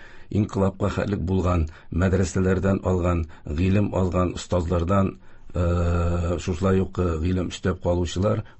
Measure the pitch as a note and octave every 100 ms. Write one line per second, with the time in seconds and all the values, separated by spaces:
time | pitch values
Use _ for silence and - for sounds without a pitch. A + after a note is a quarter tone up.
0 | - - - G2+ G#2 G2 F#2+ - G2+ -
1 | - G2+ D#2+ F#2+ F2+ F2+ D#2+ - - E2+
2 | F#2 F#2 F#2 G2 F#2 F#2+ F#2+ G2 F#2 F#2
3 | F2 E2+ D#2+ - - D2 F#2+ G2+ G2 F2+
4 | F#2 F2+ F2+ - - F2+ E2 F2+ E2+ G2
5 | F#2+ - - - - E2+ F2 F2 E2+ F2
6 | E2+ F2 E2+ E2 F#2 E2 F#2+ F#2+ F#2 -
7 | F2+ D#2+ F2 F#2 F2+ - F#2+ F2+ F2+ F2
8 | E2+ F2+ G#2 A2 -